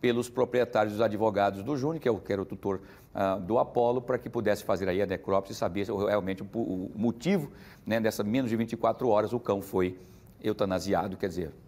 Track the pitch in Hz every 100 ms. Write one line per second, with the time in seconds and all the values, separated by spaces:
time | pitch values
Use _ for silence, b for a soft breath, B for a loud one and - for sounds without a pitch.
0 | 123 120 117 - 120 123 117 110 107 104
1 | 113 107 110 98 101 98 104 147 139 165
2 | 131 104 - 98 95 98 98 92 B B
3 | B - 98 95 90 113 139 - 120 127
4 | 127 127 131 120 107 104 - 98 92 90
5 | 98 92 - 98 98 113 104 92 101 101
6 | 101 104 95 95 104 113 117 92 92 -
7 | 117 117 165 196 147 B B B - 113
8 | 110 - 104 120 127 113 117 117 113 113
9 | 127 107 107 120 - 101 95 95 92 90
10 | B B B - - 104 101 92 87 92
11 | 95 92 101 85 80 -